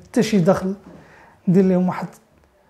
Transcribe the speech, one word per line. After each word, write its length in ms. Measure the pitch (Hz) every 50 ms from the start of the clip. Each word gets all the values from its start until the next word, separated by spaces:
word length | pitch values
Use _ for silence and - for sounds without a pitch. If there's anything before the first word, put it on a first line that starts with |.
| -
حتى 200 | - - 254 220
شي 160 | 220 - 202
دخل، 340 | 170 175 185 - 180 185 196 - - - - - - - - - - - _ _ _ -
ندير 160 | 170 190 190
لهم 240 | 185 185 180 180 180
واحد 200 | - - - 170 - - _ _ _ _ _ _ _ _ _ _